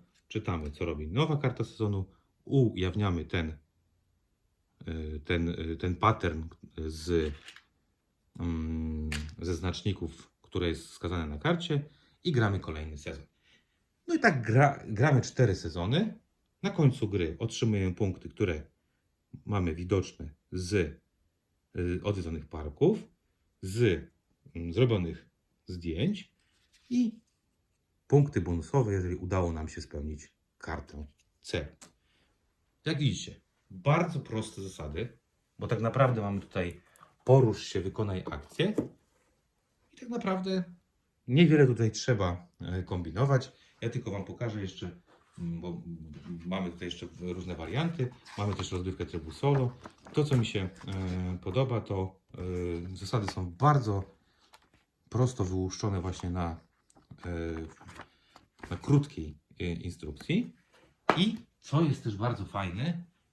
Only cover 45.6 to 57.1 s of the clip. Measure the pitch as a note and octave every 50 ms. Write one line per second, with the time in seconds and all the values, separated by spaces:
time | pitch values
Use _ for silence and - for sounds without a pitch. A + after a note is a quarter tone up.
45.6 | - F2 E2+ E2+ E2+ E2+ E2+ D#2 D#2 D#2 D2 D#2+ - E2+ F2 E2 E2 F2 F#2 G2
46.6 | F#2 F2 E2+ - F2+ F2 - - F2+ E2+ - - F2 F2+ F2 F2+ E2+ F2+ E2+ D#2+
47.6 | D#2+ D#2+ G2 C#3 E3+ E3+ E3 - B2+ B2+ - - - - - - G2+ G#2 F#2 -
48.6 | F2+ - F#2 F2+ F2+ F#2+ F#2 - F2 - - E2+ D2+ D#2+ - - - C#3+ C#3+ C3+
49.6 | B2+ B2 - - - - - _ - - - D#3 C#3+ D3 C3+ A#2+ A2 - - G2+
50.6 | F#2+ F2+ - - - - F#2+ F#2+ F#2+ F#2 F2+ F2+ F2+ F2+ F2+ F2+ - F#2+ F2+ B2+
51.6 | C3+ A#2+ A#2+ G#2+ - - G2+ F#2+ F#2+ F#2+ - _ _ _ - - F2+ F2+ F2+ F2+
52.6 | F2 F2 E2+ E2+ F2 F#2 F#2 - F#2+ - - A2+ G#2 F#2+ - G2 F#2 F2 E2+ -
53.6 | B2 D3 D3+ C3+ A2 G#2+ G2 G2 F#2 - - _ _ _ _ _ _ _ - -
54.6 | _ _ _ _ _ _ _ _ _ - - A2+ B2+ B2 - - F#2+ F2+ F#2 F#2
55.6 | F#2 F#2 - - - G#2 G2 F2+ E2+ F#2 F2 - - F2+ F2 F#2 F2 E2 E2 -
56.6 | - _ _ _ _ _ _ - _ -